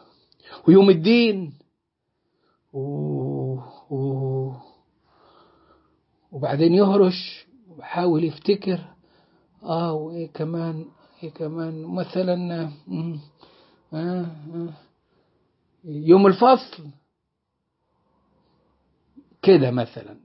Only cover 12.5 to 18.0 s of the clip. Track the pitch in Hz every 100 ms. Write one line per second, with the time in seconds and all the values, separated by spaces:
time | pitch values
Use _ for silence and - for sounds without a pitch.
12.5 | 170 165 147 - 175 165 156 147 _ _
13.5 | _ _ _ - 156 170 180 170 156 151
14.5 | 170 170 156 _ _ _ _ _ _ _
15.5 | _ _ _ 165 147 156 190 196 185 247
16.5 | 254 - - 147 - _ _ _ _ _
17.5 | _ _ _ _ _